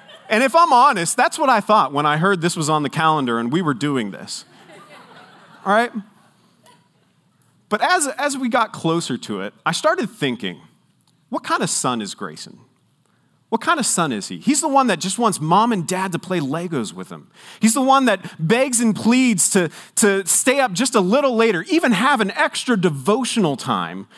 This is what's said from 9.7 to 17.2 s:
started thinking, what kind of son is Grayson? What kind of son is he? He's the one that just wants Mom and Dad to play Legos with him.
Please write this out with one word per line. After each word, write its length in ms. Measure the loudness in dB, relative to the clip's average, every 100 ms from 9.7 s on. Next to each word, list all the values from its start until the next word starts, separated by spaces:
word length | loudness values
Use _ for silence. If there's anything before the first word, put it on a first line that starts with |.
started 360 | -2 0 0 -4
thinking, 500 | -4 -6 -4 -8 -10 -18 _ _ _ _ _ -10
what 140 | -10
kind 180 | -4 -4
of 80 | -2
son 320 | -2 -4 -4
is 140 | -6 -10
Grayson? 440 | -14 -14 -20 -20 _ _ _ _ _ _ _ _ -6
What 120 | -4
kind 180 | 0 0
of 60 | 0
son 260 | 0 0
is 180 | -2 -6
he? 100 | -8
He's 220 | -2 0
the 60 | 2
one 200 | 2 2
that 120 | 0
just 200 | -2 -2
wants 200 | 0 0
Mom 320 | 0 2 2
and 160 | 0 -2
Dad 240 | -4 -4
to 40 | -6
play 220 | -4 -4
Legos 520 | -4 -4 -4 -6 -6
with 200 | -8 -14
him. 180 | -16